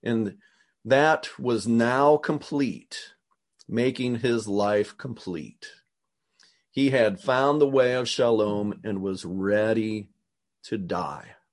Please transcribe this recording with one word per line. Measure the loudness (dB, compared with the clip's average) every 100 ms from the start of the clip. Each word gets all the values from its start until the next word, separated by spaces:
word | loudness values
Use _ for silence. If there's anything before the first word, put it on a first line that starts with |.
And | -2 -2 -2 -8 _ _ _ _
that | 2 4 4 0 -2 -8
was | -2 -2 2
now | 2 2 4 4 4
complete, | 2 -6 -4 -2 -2 -4 _ -18 -18 _ _ _ _ _ -6
making | -2 -2 -2 -4 -2
his | 0 -2 -2
life | 0 2 2 0 -6
complete. | -12 -12 -10 -10 -12 -18 -20 -20 _ _ _ _ _ _ _ _ _
He | -2 2
had | 4 2 0
found | -2 2 2 4
the | 4
way | 4 2
of | 2 -4
shalom | 0 2 4 2 0 -4 -6
and | -8 -6
was | -6 -6 -8
ready | -4 0 2 2 0 -2 -6 -10 _ _ _ _ _
to | -10 -8
die. | -4 -6 -6 -10 -16 -20 _